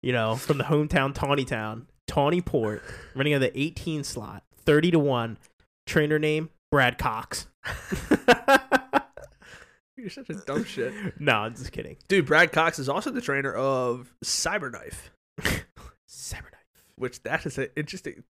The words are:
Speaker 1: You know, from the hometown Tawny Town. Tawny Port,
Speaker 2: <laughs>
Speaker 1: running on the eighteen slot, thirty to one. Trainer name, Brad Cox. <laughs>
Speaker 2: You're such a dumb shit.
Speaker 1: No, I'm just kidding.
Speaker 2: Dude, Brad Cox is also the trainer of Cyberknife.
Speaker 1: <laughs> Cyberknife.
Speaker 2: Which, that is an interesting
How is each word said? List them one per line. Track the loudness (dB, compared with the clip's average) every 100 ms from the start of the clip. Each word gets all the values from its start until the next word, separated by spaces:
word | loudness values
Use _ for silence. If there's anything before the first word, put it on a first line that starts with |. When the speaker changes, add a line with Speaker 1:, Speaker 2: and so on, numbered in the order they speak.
Speaker 1:
You | 0
know, | 0 2 0
from | 0 0
the |
hometown | 2 2 2 2 0
Tawny | -2 0 0 0
Town. | -2 -4 -8 -12 _ -4
Tawny | 2 2 2
Port, | 0 0 0 -4 -10 -16
Speaker 2:
<laughs> | -14
Speaker 1:
running | -2 0
on | 2
the | 2 0
eighteen | -4 -4 -6 -6
slot, | -6 -10 -10 -14 _
thirty | _ 4 4 6
to | 4
one. | 4 2 -2 -8 _ _ _ _ -2
Trainer | 2 2 2
name, | 2 0 -4 _ _
Brad | 4 4 2
Cox. | -4 -4 -8 -10 -12 _
<laughs> | -10 -10 -6 -6 0 0 6 4 6 4 6 0 2 -2 -2 -20 -20 _ -20 -20 -20 _ _ -14
Speaker 2:
You're | -14
such | -14 -12
a |
dumb | -12 -4 -4
shit. | -4 -6 -6 -6 -10 -2
Speaker 1:
No, | 2 2
I'm | 2
just | -6 -12
kidding. | -10 -12 -14 _
Speaker 2:
Dude, | 2
Brad | 4 6 6
Cox | 6 2 0
is | -2
also | -2 -2
the | -6
trainer | -2 -2 0
of | -2 0 0 0 -2 -8 _
Cyberknife. | -6 -2 -2 -4 -6 -12 -14 -16 -18 _
Speaker 1:
<laughs> | _ -6 -2 -2 -6 -20 -20 _ _
Cyberknife. | -16 -12 -12 -14 -20 _ _ _ -8
Speaker 2:
Which, | -8 -8
that | -6 -4
is | -4 -6
an | -6 -6
interesting | -8 -8 -12 -14 -20